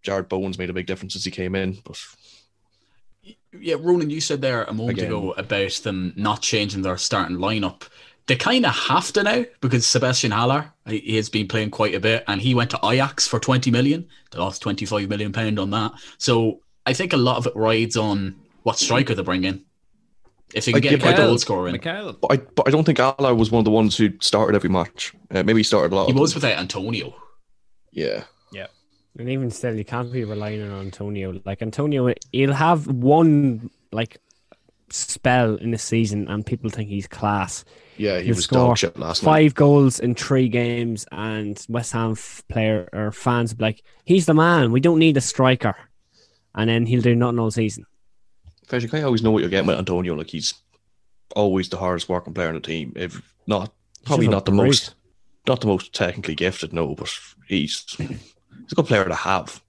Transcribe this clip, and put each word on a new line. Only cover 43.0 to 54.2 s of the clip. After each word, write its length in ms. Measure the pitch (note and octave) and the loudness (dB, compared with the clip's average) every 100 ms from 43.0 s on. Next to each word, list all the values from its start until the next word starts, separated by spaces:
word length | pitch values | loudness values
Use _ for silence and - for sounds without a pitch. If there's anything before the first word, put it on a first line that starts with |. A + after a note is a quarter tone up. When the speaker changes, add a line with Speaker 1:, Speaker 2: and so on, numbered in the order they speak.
| G#2+ | -6
Speaker 4:
fans 420 | - - A#2+ A#2 | -4 0 2 0
will 40 | A2 | 0
be 60 | |
like, 180 | A2 G#2+ _ _ | -2 -2 _ _
"He's 220 | - F#3 E3+ | 4 4 6
the 80 | |
man. 360 | D#3+ E3 E3+ B2 | 6 8 6 6
We 100 | A#2+ | 4
don't 180 | D3+ D#3+ | 6 6
need 180 | D#3+ C#3 | 6 4
a 60 | |
striker." 520 | - - B2+ B2+ A2+ - - _ _ _ _ _ _ | 0 2 4 4 0 -4 -12 _ _ _ _ _ _
And 140 | - A2 | -4 0
then 160 | A#2 | 2
he'll 160 | A#2 B2 | 2 2
do 160 | A#2 A#2 | 4 2
nothing 220 | B2 A#2+ | 2 0
all 120 | A2+ | -2
season. 360 | G#2+ A2 G#2 - _ _ _ _ _ - _ | 0 -2 -4 -16 _ _ _ _ _ -20 _
Speaker 1:
In 60 | _ | _
fact, 140 | B2+ | -6
you 80 | A#2+ | -4
can't 140 | D#3 | -4
always 180 | D3 A#2 | 0 2
know 80 | A2+ | 4
what 100 | A2 | 2
you're 80 | F2+ | 2
getting 180 | F#2+ F#2 | 0 2
with 100 | D2+ | 0
Antonio. 360 | F#2 F2+ F2+ | 0 -2 -2
Like, 140 | D2+ D#2+ | -4 -6
he's 240 | D#2 C#2+ - _ _ _ _ _ _ _ | -8 -8 -10 _ _ _ _ _ _ _
always 360 | - G#2 F#2+ F2+ | -2 0 0 -2
the 80 | F#2 | -4
hardest 320 | F#2 F2 - | -4 -4 -4
working 240 | F2+ F2 | -6 -6
player 140 | D#2+ E2+ | -6 -4
on 60 | |
the 60 | D#2+ | -4
team, 320 | - E2 C2+ - | -6 -8 -8 -10
if 260 | F2 - - _ - | -10 -12 -20 _ -4
not, 260 | G#2 G2+ _ _ _ | -4 -4 _ _ _
Speaker 4:
He's 60 | B2 | -2
Speaker 1:
probably 180 | C#3+ | 2